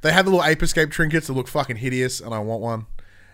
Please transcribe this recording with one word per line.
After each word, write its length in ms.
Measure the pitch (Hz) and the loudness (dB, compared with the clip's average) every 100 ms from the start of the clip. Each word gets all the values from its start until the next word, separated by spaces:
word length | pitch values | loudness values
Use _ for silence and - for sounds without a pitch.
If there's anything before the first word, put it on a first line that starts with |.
They 100 | 202 | 4
have 140 | 180 190 | 4 4
the 60 | |
little 120 | 185 | 4
Ape 200 | 151 156 | 4 2
Escape 260 | 160 - 156 | 2 2 0
trinkets 380 | - 156 160 156 | 2 2 2 0
that 60 | |
look 140 | 131 127 | -4 -2
fucking 280 | 151 135 113 | -4 -4 -4
hideous, 440 | 131 127 127 - | -4 0 -2 -4
and 140 | - | -6
I 60 | 110 | -6
want 220 | 107 113 | -4 -4
one. 240 | 117 113 110 - - - - | -4 -6 -6 -10 -10 -20 -20